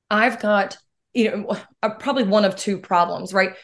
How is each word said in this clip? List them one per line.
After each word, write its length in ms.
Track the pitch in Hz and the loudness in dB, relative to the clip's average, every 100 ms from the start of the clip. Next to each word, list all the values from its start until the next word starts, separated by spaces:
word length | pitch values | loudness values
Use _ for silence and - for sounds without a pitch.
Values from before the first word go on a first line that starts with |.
| - | -2
I've 300 | 214 240 233 | 2 2 0
got, 380 | 208 208 190 - _ _ _ | 0 0 0 -6 _ _ _
you 180 | 247 214 | 0 0
know, 240 | 202 202 208 - _ | -2 -6 -8 -10 _
uh, 60 | 220 | -6
probably 320 | 220 277 269 | -4 -2 0
one 220 | 202 214 196 | 2 2 2
of 100 | 190 | 0
two 240 | - 190 | -4 -6
problems, 520 | - 175 175 175 190 | 0 0 2 -2 -2
right? 200 | 196 190 - | 0 0 -4